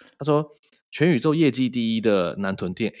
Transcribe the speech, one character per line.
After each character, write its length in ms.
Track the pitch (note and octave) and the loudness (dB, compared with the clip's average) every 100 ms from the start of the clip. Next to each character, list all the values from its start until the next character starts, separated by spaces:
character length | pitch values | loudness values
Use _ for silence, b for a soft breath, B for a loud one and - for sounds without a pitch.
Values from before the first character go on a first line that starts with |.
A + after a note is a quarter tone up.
| b - | b -8
他 80 | |
说 240 | C#3+ D3 D3+ b b b _ | 0 0 0 b b b _
，“全 180 | - D#3+ | 0 2
宇 80 | C#3+ | 4
宙 160 | D#3 | 2
业 160 | D#3 D3+ | 2 2
绩 180 | B2 B2+ | 2 -2
第 280 | B2+ A2+ A2+ | -2 -2 0
一 40 | |
的 360 | A2 G2+ F2 E2+ | 2 2 0 -4
南 180 | G2 | -6
屯 180 | F#2+ F2+ | -4 -6
店。” 220 | F2+ A2 - | -4 -6 -4